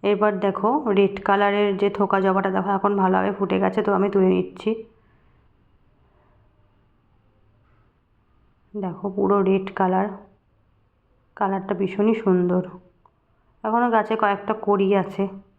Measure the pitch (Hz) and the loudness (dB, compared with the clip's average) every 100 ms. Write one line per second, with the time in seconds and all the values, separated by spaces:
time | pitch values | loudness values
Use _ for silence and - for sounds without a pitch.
0 | 202 202 214 202 196 190 208 277 262 196 | 0 2 0 0 -2 0 0 0 0 2
1 | 196 196 196 202 202 202 208 190 202 202 | 2 0 -2 2 2 2 0 0 -2 0
2 | 202 196 190 190 196 190 190 196 202 202 | 0 2 2 0 0 -2 -2 0 0 0
3 | 190 185 190 196 196 190 190 190 208 190 | 2 2 0 -2 -2 0 0 0 -2 0
4 | 202 202 185 185 185 - 214 220 - _ | 0 2 2 2 -2 -6 -6 -6 -8 _
5 | _ _ _ _ _ _ _ _ _ _ | _ _ _ _ _ _ _ _ _ _
6 | _ _ _ _ _ _ _ _ _ _ | _ _ _ _ _ _ _ _ _ _
7 | _ _ _ _ _ _ _ _ _ _ | _ _ _ _ _ _ _ _ _ _
8 | _ _ _ _ _ _ _ 208 190 170 | _ _ _ _ _ _ _ -8 -8 -6
9 | 202 190 196 202 190 190 190 - 185 185 | -6 -2 2 2 4 2 0 -2 0 2
10 | 196 190 - _ _ _ _ _ _ _ | -2 -6 -18 _ _ _ _ _ _ _
11 | _ _ _ - 196 196 190 190 190 - | _ _ _ -6 -4 -2 -4 -4 -4 0
12 | 208 226 - 180 175 180 180 - - _ | 2 2 2 2 4 0 -2 -12 -20 _
13 | _ _ _ _ _ _ 220 226 240 226 | _ _ _ _ _ _ -2 0 2 2
14 | 220 220 220 196 202 208 - 202 190 202 | 0 0 2 0 -4 -6 0 2 4 2
15 | 185 - 196 190 - | 0 -4 -6 -6 -20